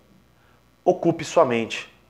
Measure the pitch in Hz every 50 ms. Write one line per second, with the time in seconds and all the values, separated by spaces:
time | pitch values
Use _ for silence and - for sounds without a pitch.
0 | _ _ _ _ _ _ _ _ _ _ _ _ _ _ _ _ - - 185 185
1 | - 170 160 165 151 - - 180 156 127 117 117 113 104 - - - - - _
2 | _